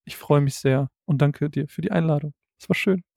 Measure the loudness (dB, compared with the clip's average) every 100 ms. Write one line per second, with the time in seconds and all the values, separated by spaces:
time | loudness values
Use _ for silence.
0 | -20 -18 0 2 2 0 0 2 0 -6
1 | -4 2 2 2 -4 -4 -6 -6 -2 0
2 | 0 0 -4 -12 _ _ -6 -2 0 0
3 | -2